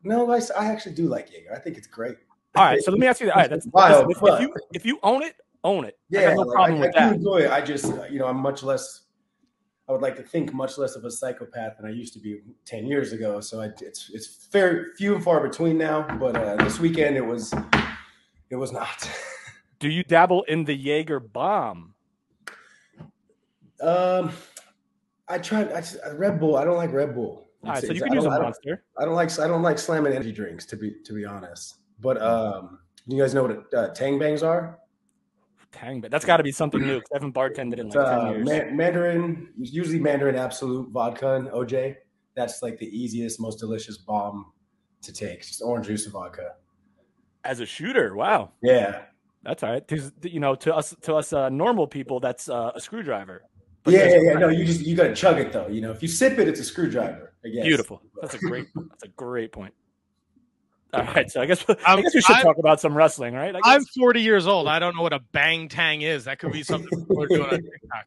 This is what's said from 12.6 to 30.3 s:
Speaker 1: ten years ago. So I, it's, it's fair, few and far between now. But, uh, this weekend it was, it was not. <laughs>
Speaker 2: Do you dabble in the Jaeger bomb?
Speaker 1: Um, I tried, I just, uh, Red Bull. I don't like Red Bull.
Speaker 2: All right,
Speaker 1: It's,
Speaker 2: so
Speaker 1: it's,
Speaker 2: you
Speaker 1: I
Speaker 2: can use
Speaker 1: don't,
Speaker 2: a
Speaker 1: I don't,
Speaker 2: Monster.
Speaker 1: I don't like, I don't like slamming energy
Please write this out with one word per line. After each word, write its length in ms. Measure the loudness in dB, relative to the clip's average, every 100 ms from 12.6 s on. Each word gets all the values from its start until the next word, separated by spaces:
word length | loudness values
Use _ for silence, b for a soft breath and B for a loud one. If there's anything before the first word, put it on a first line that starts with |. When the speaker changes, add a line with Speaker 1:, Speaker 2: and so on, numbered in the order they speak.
| -16
Speaker 1:
ten 220 | -10 -4
years 260 | -2 -2
ago. 260 | -6 -6 -6
So 220 | -8 -10
I, 80 | -12 -12
it's, 280 | -18 -16 -16
it's 360 | -16 -16 -20 _
fair, 360 | 2 2 0 -6 -6
few 160 | -2
and 100 | -2
far 240 | 2 2 0
between 300 | -2 0 0
now. 300 | 0 -2 -4 -4
But, 160 | -2 -2
uh, 180 | -4 0
this 160 | 0 2
weekend 380 | 0 2 2 2
it 80 | -2
was, 280 | -4 -4 -6 0 0 0 B B B B B _
it 60 | -8
was 160 | -8
not. 360 | -8 -10 -10 -12 B
<laughs> 220 | B B B B B _
Speaker 2:
Do 100 | -4
you 140 | -4
dabble 400 | 2 6 6 4
in 200 | 2 -2 -2
the 80 |
Jaeger 460 | -4 -2 -2 -2 -6
bomb? 720 | -6 -6 -2 -2 -4 -8 -16 _ _ _ _ _ -20 B B B B B -20 _ _ _ _ _ _ _
Speaker 1:
Um, 500 | 0 2 2 0 -2 B B B _ _ _ _ _ _ -10
I 100 | -8
tried, 340 | -4 -2 -2
I 100 | -4
just, 160 | -10 -14 -14
uh, 100 | -2
Red 240 | 0 2
Bull. 160 | 2 2
I 60 | 2
don't 120 | 0
like 140 | 0
Red 220 | 0 -2
Bull. 360 | -2 -8 -8 -20 _
Speaker 2:
All 60 | -8
right, 60 | -6
Speaker 1:
It's, 100 | -4
Speaker 2:
so 40 |
Speaker 1:
it's, 80 | -4
Speaker 2:
you 60 | 0
Speaker 1:
I 20 |
Speaker 2:
can 80 | 2
use 80 |
Speaker 1:
don't, 80 | 2
Speaker 2:
a 40 | 0
Speaker 1:
I 20 |
don't, 60 | -2
Speaker 2:
Monster. 380 | -4 -10 -10 _ -6
Speaker 1:
I 80 | -2
don't 80 |
like, 260 | 0 0 0
I 80 | -2
don't 140 | 2
like 160 | 2 0
slamming 340 | -2 0 0
energy 180 | 0 -4